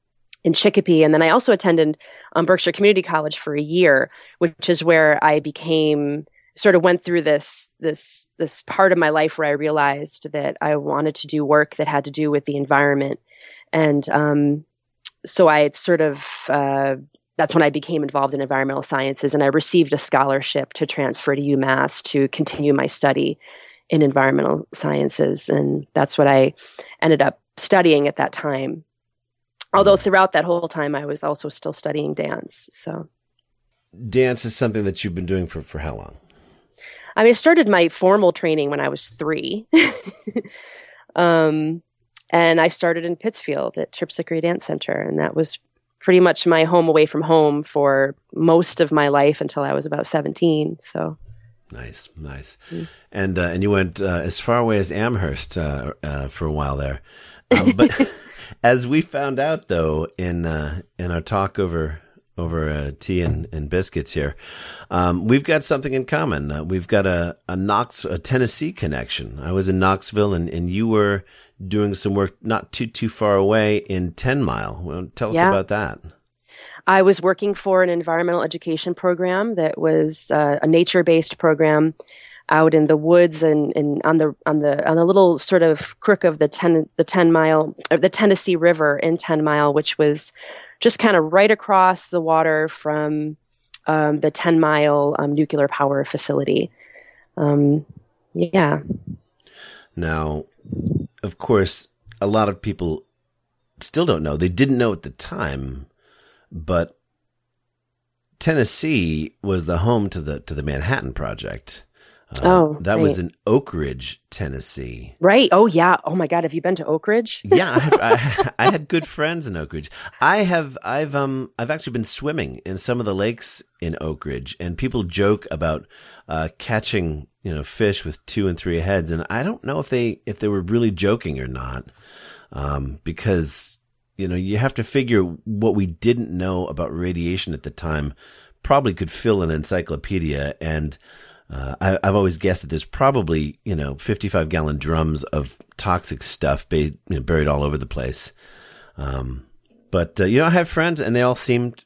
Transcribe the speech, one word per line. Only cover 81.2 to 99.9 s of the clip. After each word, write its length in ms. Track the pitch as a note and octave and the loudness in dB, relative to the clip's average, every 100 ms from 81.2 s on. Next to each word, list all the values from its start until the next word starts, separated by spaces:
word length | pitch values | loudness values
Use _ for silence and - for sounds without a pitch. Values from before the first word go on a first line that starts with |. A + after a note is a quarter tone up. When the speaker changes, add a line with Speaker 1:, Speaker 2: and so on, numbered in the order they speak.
| D#3 - | 2 0
Speaker 1:
program 560 | E3 D3+ D#3+ D3+ D#3 D#3 - - - - - | 0 2 4 4 2 -2 -18 -20 -20 -12 0
out 260 | D#3 D#3+ | 4 6
in 120 | D#3+ D3+ | 4 4
the 100 | D#3 | 2
woods 480 | D#3 F3 F3 D#3 | 6 6 6 4
and, 320 | D#3+ D3+ D3 - | 2 2 0 0
and 260 | D3 C#3+ - | -2 0 2
on 140 | D#3+ | 2
the, 140 | D#3 - - | 2 -2 -2
on 140 | D3+ | 0
the, 280 | D3 C#3+ D3+ | 0 0 2
on 60 | D#3+ | 2
the 80 | |
little 340 | E3+ F#3+ F#3 D#3 | 4 6 6 4
sort 260 | - F#3 | 2 4
of 360 | E3 D3+ - - | 4 2 -2 -6
crook 240 | - G3 | 0 2
of 140 | F3 D#3 | 2 2
the 80 | D3+ | 0
ten, 400 | - E3+ E3 D#3 - | 0 2 2 0 -2
the 80 | |
Ten 300 | D#3+ F#3+ E3+ | 0 4 4
Mile, 420 | E3 D#3+ D#3 D#3 - - | 6 4 4 0 -4 -2
or 60 | D#3+ | 2
the 100 | F#3 | 2
Tennessee 480 | - G#3 F#3+ - F3 | 2 2 2 0 2
River 420 | E3+ E3 D3+ C#3+ | 2 4 2 2
in 200 | E3 E3 | 0 -2
Ten 260 | - D#3 | 0 0
Mile, 300 | D3+ D3 D3 | 2 2 2
which 240 | C#3+ D3+ - | 2 0 0
was 340 | D3+ D3+ - - - - - - | 2 2 -4 -10 -20 -20 -20 0
just 180 | A#3 - | 2 4
kinda 220 | A3+ F#3 | 4 4
right 320 | D#3 F3+ G#3+ | 4 4 4
across 580 | G#3+ - F#3+ F#3 F#3 - | 2 2 4 4 2 -2
the 120 | F3+ | -2
water 480 | D#3+ D#3+ D#3+ D#3 D#3 | 2 2 4 2 -2
from, 640 | - D#3 D3+ D3+ D3+ D3+ D3+ _ _ _ - - | -4 -4 -2 -2 -2 -6 -10 _ _ _ -12 -2
um, 340 | D#3 D3+ D3+ | 0 2 2
the 100 | D3+ | 0
Ten 260 | - E3+ E3 | 0 2 4
Mile, 520 | D#3 D3+ D3 D3 C#3+ C#3+ | 4 4 4 4 2 0
um, 140 | C#3+ | -2
nuclear 340 | D3 D3+ D3 C#3 | 0 0 0 0
power 380 | - C#3 C#3 C3 | 0 -2 0 -4
facility. 640 | C#3 - C#3 C#3 - - _ - - _ _ _ - | -6 -4 -2 0 -2 -2 _ -20 -20 _ _ _ -2
Um, 500 | D3 C#3+ C#3+ D3+ D3 - _ _ _ | 0 4 4 2 -2 -18 _ _ _
yeah. 480 | E3+ E3+ F#3 D3+ D3+ C#3 - - - _ _ _ - - - _ | 0 2 4 2 0 -4 -10 -10 -16 _ _ _ -20 -20 -20 _